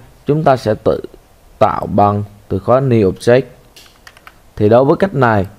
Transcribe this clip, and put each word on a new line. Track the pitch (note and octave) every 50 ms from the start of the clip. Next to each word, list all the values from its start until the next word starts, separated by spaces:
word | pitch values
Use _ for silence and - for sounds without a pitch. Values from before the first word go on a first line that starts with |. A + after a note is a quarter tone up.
| - - _ _ _
chúng | - D3 D#3 D#3+
ta | C#3+ C3
sẽ | A#2+ - G#2+ G#2+ - -
tự | F#2+ C2+ - - - - - _ _ _ _ _ _ - -
tạo | G#2+ G2 - - -
bằng | - F2 G2+ G2+ G2+ G#2 G#2 G2+ G2+ - - - -
từ | G2 F#2+
khóa | - A2+ A#2+ C3+
new | C#3 C3 A#2 A2 G2+ - F#2
object. | - - A#2 A#2+ C3+ - - - - _ _ _ - - _ _ _ _ - - _ _ - - _ _ _ _
Thì | - G#2+ G#2
đối | A2+ B2 C3+
với | C#3 E3
cách | - G3 F#3+ E3
này | C#3+ B2 A#2 A2 G2+ F#2 G2+ -